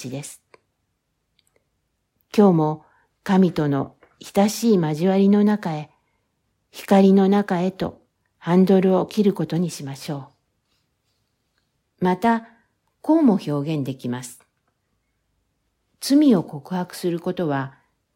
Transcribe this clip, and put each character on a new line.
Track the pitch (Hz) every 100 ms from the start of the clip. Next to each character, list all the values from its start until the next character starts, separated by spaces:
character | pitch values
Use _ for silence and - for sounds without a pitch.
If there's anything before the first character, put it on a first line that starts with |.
で | 127 135
す。 | 143 - _ _ _ _ _ _ _ _ _ _ _ _ _ _ _ _ _ _ _ -
今 | 202
日 |
も | 170 151 156 _ _ _ _
神 | - 190 185
と | 170 147
の | 135 135 - _ _
親 | - 202 208
し | - 233
い | 196
交 | 156 151 185
わ | 190
り | 196
の | 208
中 | 208 208 185
へ、 | 156 147 _ _ _ _ _ _ _ _
光 | - - 196 196
の | 196 190
中 | 202 202 175
へ | 185
と | 185 101 - _ _ _ _
ハ | - 180
ン |
ド | 185 190
ル | 190 185
を | 151
切 | -
る | 202
こ | 180 156
と | 160
に | 175
し | -
ま | 139
し | 139 -
ょ | 143 131 _ _ _ _ _ _ _ _ _ _ _ _ _ _ _ _ _
う。 |
ま | 180 185
た、 | 233 226 226 _ _ _ _ _
こ | - 320
う |
も | 285
表 | 185 -
現 | 147 143 156 135
で |
き | 131 127
ま | 123
す。 | 123 - _ _ _ _ _ _ _ _ _ _ _ _ _ _ _ _
罪 | - 285 302
を | 190
告 | - 147 -
白 | 180 175 -
す | 180
る | 170
こ | 180
と | 180 165
は、 | 139 135 - _ _ _